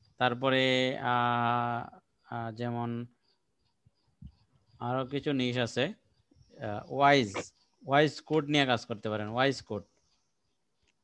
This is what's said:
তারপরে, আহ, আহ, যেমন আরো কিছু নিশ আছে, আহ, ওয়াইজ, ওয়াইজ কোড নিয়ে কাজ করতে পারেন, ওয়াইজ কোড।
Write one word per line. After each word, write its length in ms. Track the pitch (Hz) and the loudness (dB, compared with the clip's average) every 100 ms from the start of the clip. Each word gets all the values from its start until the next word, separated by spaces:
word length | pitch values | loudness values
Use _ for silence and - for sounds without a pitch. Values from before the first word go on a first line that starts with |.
| _ - | _ 0
তারপরে, 800 | 123 120 135 131 131 127 127 139 | 0 2 2 2 4 2 0 -2
আহ, 960 | 123 123 120 120 120 120 120 120 - - _ _ - 120 | -2 0 2 2 0 0 -2 -4 -8 -16 _ _ -12 -8
আহ, 160 | 113 | -8
যেমন 540 | 107 120 120 120 117 120 _ _ _ _ _ _ _ _ _ _ - - _ _ _ _ - | -6 -6 -4 -4 -6 -10 _ _ _ _ _ _ _ _ _ _ -20 -20 _ _ _ _ -10
আরো 260 | 120 131 127 | -4 -4 -4
কিছু 260 | 139 151 | -4 -2
নিশ 260 | 135 123 123 | 0 0 0
আছে, 260 | 117 - 147 | -2 0 -2
আহ, 1040 | 214 _ _ _ _ _ - 110 104 - | -4 _ _ _ _ _ -12 -8 -8 -6
ওয়াইজ, 580 | 135 139 143 107 95 - _ _ _ 175 | 4 6 6 4 -4 -10 _ _ _ 0
ওয়াইজ 360 | 139 156 - | 4 4 0
কোড 280 | - 156 143 | -2 -2 2
নিয়ে 160 | 151 135 | 2 2
কাজ 200 | 120 - | 0 -2
করতে 240 | 107 110 | -8 -4
পারেন, 200 | 107 107 | -4 -4
ওয়াইজ 320 | 117 135 127 | 0 0 0
কোড। 220 | - 104 - _ _ _ _ _ _ _ _ _ _ _ | -6 -8 -10 _ _ _ _ _ _ _ _ _ _ _